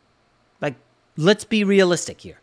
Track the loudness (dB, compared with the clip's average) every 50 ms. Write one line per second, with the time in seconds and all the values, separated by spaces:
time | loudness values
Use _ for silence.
0 | _ _ _ _ _ _ _ _ _ _ _ -8 -8 -8 -8 -8 _ _ _ _
1 | _ _ -8 -2 2 2 2 2 0 -4 -2 -2 0 2 4 4 4 2 2 -2
2 | -4 -8 -14 _ -18 -20 -20 _